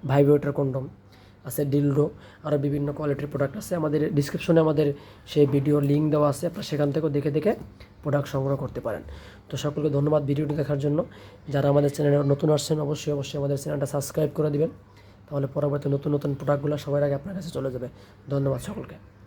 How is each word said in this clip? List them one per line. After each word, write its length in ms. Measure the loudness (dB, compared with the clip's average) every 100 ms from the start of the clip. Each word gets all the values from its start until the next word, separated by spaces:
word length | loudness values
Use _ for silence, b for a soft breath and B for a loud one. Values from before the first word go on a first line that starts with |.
| 2
ভাইব্রেটর 420 | 4 6 6 2 -2
কন্ডম, 260 | -2 -2 -8 -14 -20 B B B -12
আছে 140 | -4 0
ডিলডো, 340 | 2 2 2 0 -4 B B -2
আরও 120 | 0 0
বিভিন্ন 220 | -2 -4 -4
কোয়ালিটির 320 | -4 -4 -4
প্রোডাক্ট 220 | -2 -2 -4
আছে। 120 | -6 -2
আমাদের 200 | 0 0 2 0
ডেসক্রিপশনে 440 | -2 -4 2 4 4
আমাদের 200 | 4 0 -2 B B -4
সেই 160 | 2 4
ভিডিওর 280 | 4 2 2 4
লিংক 140 | 2 4
দেওয়া 140 | 4 2
আছে, 120 | 2 -4
আপনারা 160 | -6 -6
সেখান 180 | 0 0
থেকেও 160 | 0 0 0
দেখে 140 | 0 0
দেখে 160 | 0 -2 -6 -18 B -10
প্রোডাক্ট 260 | -2 -2 -2
সংগ্রহ 220 | -4 -2 -2
করতে 240 | -4 -6 -6
পারেন। 160 | -8 -10 B B B -12
তো 60 | -6
সকলকে 260 | -4 -2 0 2
ধন্যবাদ 260 | 4 2 2
ভিডিওটি 240 | -2 0 -2
দেখার 180 | -2 0
জন্য। 140 | 0 0 -2 B B B -4
যারা 120 | 0 4
আমাদের 180 | 4 4
চ্যানেলে 240 | 2 2 4 4
নতুন 160 | 2 4 2
আসছেন, 200 | 0 -2 -2
অবশ্যই, 260 | -4 -2 -4
অবশ্যই 200 | -4 -4
আমাদের 180 | -2 -2
চ্যানেলটা 260 | -4 -4 -2
সাবস্ক্রাইব 360 | -4 -4 -2 -2 0
করে 120 | 0
দিবেন, 160 | 2 -2 -4 -20 B B B -6
তাহলে 200 | -4 -2
পরবর্তী 340 | 0 0 0 0
নতুন 160 | 0 0 0
নতুন 140 | -2 -4
প্রোডাক্টগুলো 360 | 0 0 0 -4
সবার 180 | -2 0 2
আগে 100 | 0
আপনার 140 | -4 -8
কাছে 140 | -8 -6
চলে 120 | -4
যাবে। 140 | -6 -10 B B B -4
ধন্যবাদ 280 | -2 0 -2 -6
সকলকে। 500 | -10 -12 -16 -20 -20